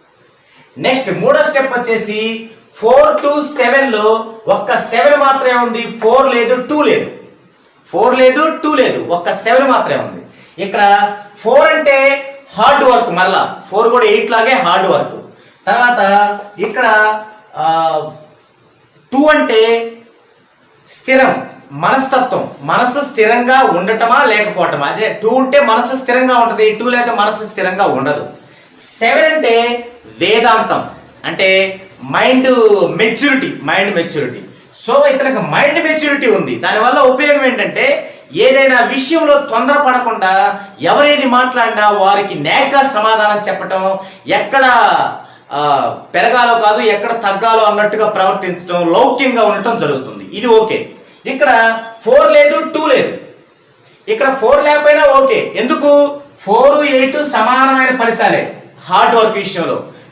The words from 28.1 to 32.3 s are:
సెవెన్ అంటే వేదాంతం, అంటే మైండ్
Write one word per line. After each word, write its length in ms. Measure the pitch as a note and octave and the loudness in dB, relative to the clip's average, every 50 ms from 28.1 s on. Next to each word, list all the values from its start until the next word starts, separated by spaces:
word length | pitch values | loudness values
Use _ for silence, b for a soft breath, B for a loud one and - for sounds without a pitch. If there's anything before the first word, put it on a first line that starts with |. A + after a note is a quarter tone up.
| - - - - - - b b b b b b b | -4 -6 -8 -12 -16 -20 b b b b b b b
సెవెన్ 560 | - - - - - A3+ A#3+ C4+ D#4 D#4+ D#4 D#4 | -14 -12 -10 -6 -4 -2 0 2 2 2 0 0
అంటే 540 | D#4 B3+ A#3 A3+ A#3 A#3 A#3+ A#3+ A#3+ - - - - - - - - | 0 0 2 2 2 0 0 -4 -6 -10 -14 -20 -20 -20 -16 -8 -4
వేదాంతం, 720 | E3+ G3 A3 A3+ A#3 A3+ A#3+ A3+ - F#3 D#3+ - B2 - - - - - - - - | -2 0 2 2 2 2 2 2 0 -2 -4 -4 -6 -10 -14 -20 -20 -20 -20 -14 -10
అంటే 540 | D3+ E3+ F#3+ F#3+ F#3+ F#3+ F#3+ F#3+ F#3+ F#3+ - - - - - B2 C3 | -8 -4 -2 0 2 2 2 0 -2 -6 -12 -16 -20 -20 -16 -10 -4
మైండ్ 380 | D#3+ F#3+ A3+ B3+ | -2 0 2 2